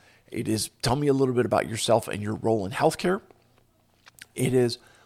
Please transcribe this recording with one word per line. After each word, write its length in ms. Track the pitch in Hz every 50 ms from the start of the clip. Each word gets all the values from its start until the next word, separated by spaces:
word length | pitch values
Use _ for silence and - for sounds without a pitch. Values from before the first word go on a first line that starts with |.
| _ _ _ _ _ -
It 160 | - - - -
is, 240 | 110 107 - - _ _
"Tell 140 | - 117 127
me 120 | 147 147 143
a 60 | 135
little 220 | 135 135 127 123
bit 100 | 120 117
about 240 | 104 110 92 - -
yourself 380 | 113 113 - - 113 113 - -
and 160 | - 101 104
your 100 | 104 107
role 320 | - - 110 113 110 95
in 60 | 95
healthcare." 500 | 131 - 139 160 160 - - 180 185 208 - - - _ _ _ _ _ _ _ _ _ _ _ _ _ _ - - - - _ -
It 200 | - 131 127 123
is, 260 | 127 123 117 117 - _ - _ _ _